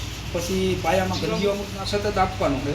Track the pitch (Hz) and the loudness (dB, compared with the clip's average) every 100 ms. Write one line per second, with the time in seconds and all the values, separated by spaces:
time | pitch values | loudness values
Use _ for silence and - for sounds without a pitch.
0 | - - - - 175 190 190 170 165 185 | -8 -8 -6 -4 -2 0 2 2 2 2
1 | 190 190 233 220 202 202 202 196 190 202 | 2 0 0 2 2 0 -4 -6 -2 0
2 | 208 190 185 - 160 135 143 | 0 2 2 2 0 0 -2